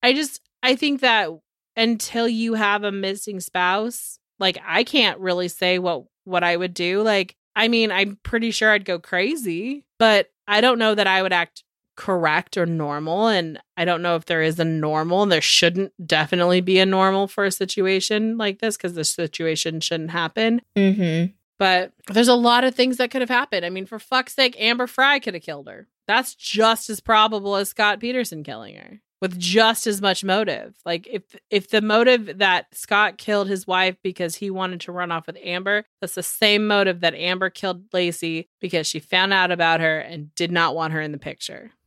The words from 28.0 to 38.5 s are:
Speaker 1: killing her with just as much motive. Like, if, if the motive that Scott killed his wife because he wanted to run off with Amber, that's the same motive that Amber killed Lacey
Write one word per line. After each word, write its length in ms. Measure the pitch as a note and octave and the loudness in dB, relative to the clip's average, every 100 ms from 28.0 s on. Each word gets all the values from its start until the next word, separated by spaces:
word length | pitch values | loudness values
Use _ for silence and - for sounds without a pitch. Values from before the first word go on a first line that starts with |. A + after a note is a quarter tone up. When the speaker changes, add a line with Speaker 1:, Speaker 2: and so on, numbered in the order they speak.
| A#3 B3+ A#3 D#3+ | -4 -4 -6 -8
Speaker 1:
killing 320 | D3+ A2 G#2 G#2 | -12 -14 -14 -20
her 240 | G1+ G#3+ _ _ | -20 -20 _ _
with 160 | - F3+ | -8 -4
just 480 | F3 G3 A3 A3+ - | 0 4 4 2 -2
as 160 | G3+ | -2
much 220 | G3 F#3 | 0 0
motive. 500 | G3 F#3+ G#3 C#3+ G#2+ _ | 0 0 0 -4 -8 _
Like, 220 | - E3+ G3+ | -6 -6 -6
if, 140 | A#3 - - _ | -12 -12 -20 _
if 180 | G#3 F#3+ | -4 0
the 120 | G#3+ | 2
motive 580 | G#3+ G#3+ A#3 B3 G#3 F#3 | 4 4 6 4 2 0
that 340 | G3 F3+ - | 2 2 -2
Scott 460 | - - G3+ G#3 - | -14 -2 2 2 0
killed 280 | - G#3 G3 | -2 -2 0
his 200 | G3 F#3+ | -4 -2
wife 280 | F#3 F#3 F#3 | 0 0 -2
because 320 | F#3+ F#3 F3 E3+ | -8 -4 -6 -6
he 120 | G3+ | -8
wanted 320 | F#3 F#3 F3+ | -4 -6 -6
to 100 | - | -10
run 200 | F3+ F3 | -8 -6
off 160 | E3+ E3 | -6 -8
with 100 | E3 | -14
Amber, 420 | - F3 F#3+ G#3 G#3+ _ | -8 -6 -2 -2 -4 _
that's 160 | F3 - | -10 -8
the 80 | |
same 420 | F3 - G#3+ G#3 G#3+ | -8 0 2 4 4
motive 360 | G3+ G3 F3 | 2 2 2
that 120 | E3+ | -2
Amber 380 | D3 E3+ F#3 F#3 | -2 -4 -2 -4
killed 320 | - G3 F3+ G3+ | -4 -6 -6 -4
Lacey 560 | F#3+ F3 E3 E3+ D#3+ E3+ | -2 -2 -2 -6 -6 -10